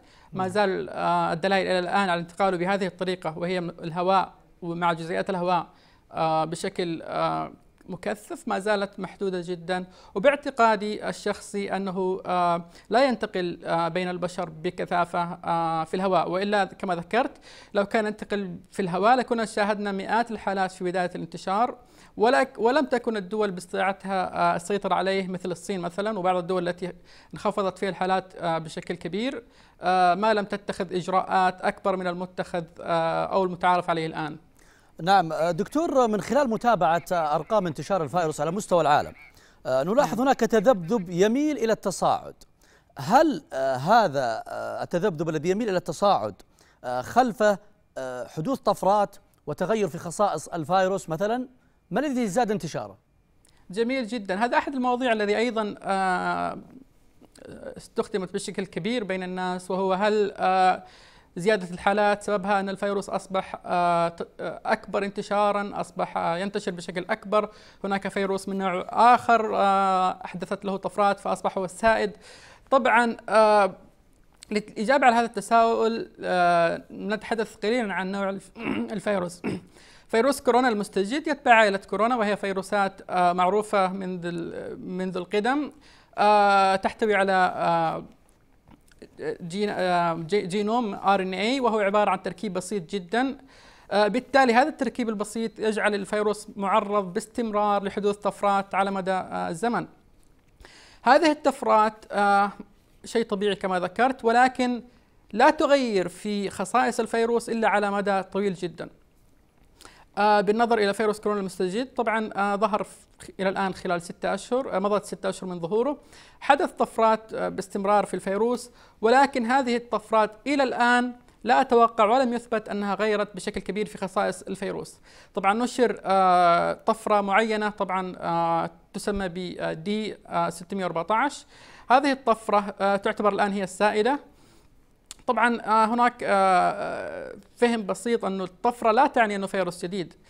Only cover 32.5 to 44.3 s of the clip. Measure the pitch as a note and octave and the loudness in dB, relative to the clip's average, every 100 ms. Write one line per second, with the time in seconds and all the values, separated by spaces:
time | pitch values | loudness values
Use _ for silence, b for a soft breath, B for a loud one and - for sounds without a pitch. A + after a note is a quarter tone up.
32.5 | F3+ E3 - - E3 E3 E3 D#3+ G3 F#3 | -6 -8 -10 -2 0 0 -2 0 0 0
33.5 | F3 F3+ F3+ F3 E3 D#3+ D#3+ D3+ - _ | 0 2 2 0 -2 -4 -6 -8 -10 _
34.5 | _ b b b - E3 G3 E3 D3 E3+ | _ b b b -6 2 4 4 0 0
35.5 | E3+ G3+ D4 E4+ C#4 A#3 G#3+ - B3+ C4+ | 0 -2 -2 2 2 2 2 0 2 2
36.5 | A3 A#3+ G3+ E3 E3 - F3 D3+ D#3+ D3+ | 2 2 4 4 2 0 -2 0 0 0
37.5 | G#3+ F3+ D3 D3+ G3 C#3+ F3 D#3+ D3 D3+ | 0 0 -4 -2 -2 0 0 0 -2 -2
38.5 | G3 - F3 D3 C#3+ D#2+ - - _ b | -4 2 4 6 4 2 -8 -20 _ b
39.5 | b - C3 D#3+ A#3+ B3+ G#3 C4+ B3 A#3 | b -2 0 2 2 2 2 2 2 4
40.5 | A3 G#3 G#3 D#3+ A#3 F3 F3 G#3 B3+ D4+ | 4 4 2 2 -2 0 2 4 4 0
41.5 | C4+ A3+ G3+ G3 - E3 G#2+ D2 - - | 0 0 0 -2 -2 0 0 -4 -18 -20
42.5 | _ b b b - C3 B3+ D#4+ G3 - | _ b b b -10 4 4 6 0 -6
43.5 | C3+ C3+ B2+ D#3 A#3 G3 C#3 A#2+ | -4 -2 0 4 4 4 0 -2